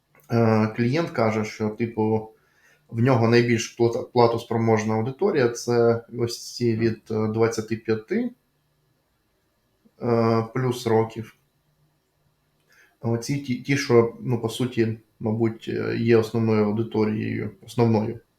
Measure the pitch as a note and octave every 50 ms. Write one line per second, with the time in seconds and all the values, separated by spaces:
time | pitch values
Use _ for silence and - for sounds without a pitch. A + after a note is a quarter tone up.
0 | _ _ _ _ _ - A#2+ A#2 A#2 A2 A2 A2 A2 A2 - - A#2 A#2+ C3+ E3
1 | E3+ E3 - B2+ A2+ A2 G#2+ A2 G#2+ - - - A2 G#2+ - - A#2+ A2+ - A2
2 | G#2+ A2 A2 A2 G#2+ - - _ _ _ _ _ _ _ _ _ _ - A#2 A2+
3 | A#2+ C3 C3 A2+ A#2 A2+ A#2 A#2+ A#2 A#2+ A#2 A2 - - - - A#2 A#2 A#2 -
4 | - - - A#2+ A#2 A2+ - A2+ - - A2+ A2+ A2+ A2+ A2 G#2+ G#2+ A2 A2 A2
5 | A2+ C3 C3 - F#3+ G#3 E3+ D3 B2 A#2 A#2 - - A#2+ A#2+ A#2 A#2 A#2 A#2 A#2
6 | - - A2+ A#2+ A#2+ A2+ - - - - - - A#2+ A#2 A2 A2 A#2 A2+ G#2 -
7 | _ - A2 A2 A2 G#2+ G#2+ A2+ A2+ A2+ - A2+ A2 - A2+ A2 - - A2 A2
8 | - - F#3 A3+ B3 A#3+ - _ _ _ _ _ _ _ _ _ _ _ _ _
9 | _ _ _ _ _ _ _ _ _ _ _ _ _ _ _ _ _ _ _ -
10 | - A#2+ A#2 A#2 A2+ A2+ A2+ A2+ A2 - - C3 B2+ B2+ A#2 - - A2+ A2 A2
11 | A2+ A2 - A2+ A2 - - _ _ _ _ _ _ _ _ _ _ _ _ _
12 | _ _ _ _ _ _ _ _ _ _ _ _ _ _ _ _ _ _ _ _
13 | - A2+ A#2 A2+ - - C#3+ C#3+ - B2+ B2 G#2+ - C#3 C#3 C#3 - - B2 A#2
14 | A#2 A#2 - - - C3 B2 A2+ - A2 - - B2+ A#2+ - A2+ A2+ A2+ A2+ -
15 | _ _ _ - A#2 A2 A2 A2+ A2+ A2 A2 - - A#2 A2+ A2 A2 A2 A2+ A#2
16 | A#2 A#2 A#2 A2+ A2 - - A#2 A2+ A2 A2 G#2+ G#2+ G#2 G#2 A#2 A2+ A2 - A2
17 | G#2+ G#2+ G#2+ A2 A2 A2 A2 A2+ A2 A2 - - - - - A#2+ A#2 A2+ A2+ G#2+
18 | G#2+ - - - _ _ _